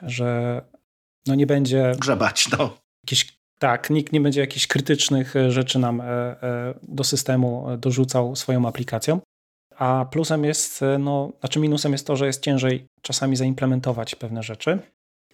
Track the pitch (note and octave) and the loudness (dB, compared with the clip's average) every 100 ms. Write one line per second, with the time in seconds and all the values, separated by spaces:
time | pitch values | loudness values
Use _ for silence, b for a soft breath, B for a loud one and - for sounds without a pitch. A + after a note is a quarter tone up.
0 | E3+ B2 A#2+ A#2+ A#2+ A#2+ - _ _ _ | -8 -4 -2 0 -2 -4 -8 _ _ _
1 | _ _ C#3 C#3 C#3+ C#3+ C3 C3 B2+ B2+ | _ _ 0 2 4 4 2 2 2 2
2 | C3 C3 G#2+ - - C#3+ C#3+ - _ _ | 0 2 2 0 0 0 -2 -6 _ _
3 | - C3 - - _ _ C3+ A#2+ - D3+ | -4 -2 -2 -8 _ _ 0 0 0 0
4 | D3 D#3 C#3+ C#3 C3+ C3 - C#3+ C#3 C#3+ | 2 2 2 2 0 -2 0 0 2 0
5 | - C3+ B2+ C3+ B2+ B2+ C3 C3 B2 A#2+ | 2 2 2 2 2 2 0 0 0 0
6 | B2 A#2+ B2 B2 B2+ A#2+ B2 - - C#3 | -2 -4 -4 -6 -6 -4 -6 -10 -10 -4
7 | C3 C3+ - B2+ B2 A#2+ C3+ A#2+ C3 B2 | -2 0 2 2 2 0 -6 -2 0 2
8 | C3 C3 B2 C3 - B2+ A#2+ A2+ B2 A2+ | 2 2 0 -2 -2 0 0 -2 -6 -4
9 | D3 F3 - _ _ _ _ - B2+ C3 | 0 -2 -4 _ _ _ _ -4 0 0
10 | C3 D3 D#3+ D#3 D3 D#3 - - C3+ C#3 | 0 -2 0 0 0 0 -4 -2 0 2
11 | C#3 C#3+ C#3+ - C3 D#3 D3+ C#3+ D3 C#3 | 0 0 -2 -6 -4 0 2 2 0 -2
12 | - C3+ C#3 C3 D3+ C3+ C3 C3 - _ | -2 0 0 -2 0 2 2 0 -6 _
13 | - B2+ C3+ C3 C3 C3 C3 B2+ B2+ A#2 | -8 -2 0 0 0 0 0 2 0 -4
14 | A2+ - A#2 A2+ A2+ A2 - F#3 - _ | -6 -10 -8 -8 -8 -6 -2 -2 -4 _
15 | _ _ _ | _ _ _